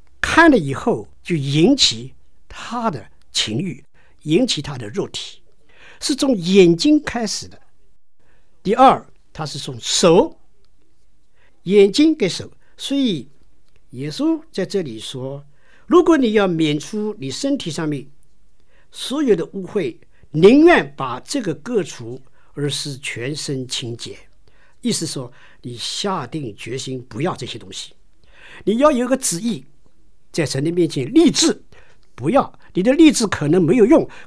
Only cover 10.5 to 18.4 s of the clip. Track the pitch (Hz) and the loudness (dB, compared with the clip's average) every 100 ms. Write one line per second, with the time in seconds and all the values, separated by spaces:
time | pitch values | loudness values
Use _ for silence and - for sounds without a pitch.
10.5 | - - - - - - - - - - | -20 -20 -20 -20 -20 -20 -20 -20 -20 -20
11.5 | - 170 202 202 196 311 311 190 - - | -12 2 4 6 4 2 2 -2 -4 -12
12.5 | - - - - 277 254 160 - - - | -18 -20 -14 -6 -2 0 -2 -8 -18 -20
13.5 | - - - - 120 143 151 302 320 - | -20 -20 -20 -18 -12 -10 -4 -2 -2 -6
14.5 | - 185 202 156 110 101 131 131 139 - | -8 -4 -4 -6 -10 -12 -12 -10 -12 -16
15.5 | - - - - 359 349 320 247 214 190 | -20 -20 -18 0 2 4 4 2 2 0
16.5 | 165 156 147 - 214 214 208 135 127 277 | 0 0 -2 -6 -8 -6 -8 -10 -6 -4
17.5 | 277 175 147 160 143 - - - - | -4 -6 -6 -4 -6 -10 -18 -20 -20